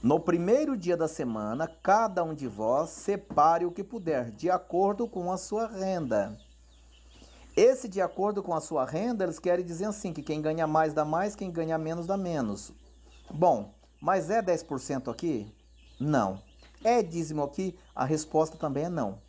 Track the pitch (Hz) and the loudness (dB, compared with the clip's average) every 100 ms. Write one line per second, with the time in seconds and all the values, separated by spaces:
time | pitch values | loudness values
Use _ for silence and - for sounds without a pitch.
0 | 117 160 165 170 175 247 302 254 175 170 | 4 2 4 0 4 2 2 -2 -2 0
1 | 160 - 131 110 107 120 160 - - 202 | 0 -2 -6 -4 -4 -4 -6 -4 4 4
2 | 226 185 165 156 131 101 110 131 160 - | 4 0 -2 -4 -8 -4 0 0 0 -6
3 | - 202 - - 156 170 175 175 196 233 | -4 -4 -2 4 6 4 0 -4 -10 -8
4 | 165 139 117 104 160 180 - 170 196 202 | -2 -2 -2 -4 0 0 0 0 2 2
5 | 233 190 175 185 - 214 226 208 190 185 | -4 -4 -4 -4 -4 -4 -4 -4 -4 -2
6 | 143 107 101 107 - - _ _ - - | 0 0 0 -6 -20 -20 _ _ -20 -20
7 | - - - - - - 226 254 240 185 | -20 -20 -20 -20 -4 6 6 6 -2 -2
8 | 180 - 202 202 185 160 - 151 127 156 | -2 0 -2 -2 -2 -4 -2 -2 0 0
9 | 226 226 185 160 180 180 175 165 208 208 | -2 0 -2 -2 0 0 0 -4 -4 -4
10 | 190 156 139 151 156 160 160 156 160 147 | -6 -8 -4 -2 -2 0 2 4 2 2
11 | 151 160 202 208 190 165 160 160 156 165 | 0 0 -2 -4 -8 -4 -2 -2 -2 -6
12 | 170 196 180 160 117 98 - - - - | -2 -2 -2 -2 -2 -4 -10 -20 -20 -20
13 | - - - 151 175 123 - - _ _ | -20 -20 -12 4 4 4 0 -16 _ _
14 | 151 190 156 220 185 165 - 139 - 135 | 0 0 2 0 2 0 0 -8 -4 -6
15 | 127 113 170 127 104 - _ - - - | -4 -6 -2 -4 -6 -14 _ -20 -20 -4
16 | 143 143 98 98 - - - - 220 240 | 2 4 4 -2 -12 -20 -20 -2 4 4
17 | 180 165 156 156 143 147 190 170 - - | 2 -4 -4 -2 -4 -2 -6 -6 -14 -4
18 | 131 156 156 160 156 - 156 139 160 170 | 0 0 2 2 2 0 -4 -2 -2 -2
19 | 110 98 | -4 -4